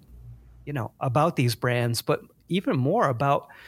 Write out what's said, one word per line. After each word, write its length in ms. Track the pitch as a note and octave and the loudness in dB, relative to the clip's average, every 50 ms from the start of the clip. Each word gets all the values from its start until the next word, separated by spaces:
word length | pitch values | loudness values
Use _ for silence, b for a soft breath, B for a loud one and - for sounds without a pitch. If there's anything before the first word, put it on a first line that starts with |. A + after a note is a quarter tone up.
| - - - - - - - - - - - - - | -20 -20 -20 -20 -20 -20 -20 -20 -20 -20 -20 -18 -12
you 80 | D3 | -8
know, 200 | C#3+ C3 G#2+ - _ - | -6 -6 -6 -8 _ -6
about 340 | - C3 A#2 D3 D#3 E3+ E3 | -4 0 2 2 2 2 2
these 200 | - B2+ A#2+ A2+ | 2 0 0 0
brands, 440 | - - B2 A#2+ B2 A#2+ A#2+ A2+ - | 0 -2 0 0 0 0 -2 -2 -2
but 220 | - - D3 - - - _ _ _ - | -2 -2 -2 -2 -4 -10 _ _ _ -4
even 280 | E3 G3+ - C#4 F#3+ | -2 -2 0 0 0
more 320 | C3 B2 C#3 F#3+ A#3+ G#3+ C#3 | 0 2 2 2 2 2 2
about, 400 | B2 A2+ C#3 C#3 C#3+ - - - B B B | 0 0 2 2 0 0 -2 -8 B B B